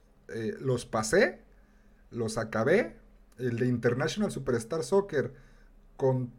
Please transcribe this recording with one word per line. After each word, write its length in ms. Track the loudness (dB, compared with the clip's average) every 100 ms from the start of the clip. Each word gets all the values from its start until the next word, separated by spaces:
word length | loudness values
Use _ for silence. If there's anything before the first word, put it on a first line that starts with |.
| _ _ -12
eh, 260 | -6 -6 -4
los 260 | -2 -2 -2
pasé, 560 | -4 2 4 2 0 -16 -20 _ _ -20 -20 -14
los 260 | -6 -4 -4
acabé. 600 | -2 0 4 4 2 -6 -20 -20 -20 -6
El 220 | -4 0
de 80 | 0
International 640 | 2 2 2 -2 -2 -2
Superstar 520 | -2 -2 -2 -2 -4
Soccer, 500 | 2 2 2 -2 -2 -6 -20 -20 -20 -20 -20 -2
con 320 | 0 2 -2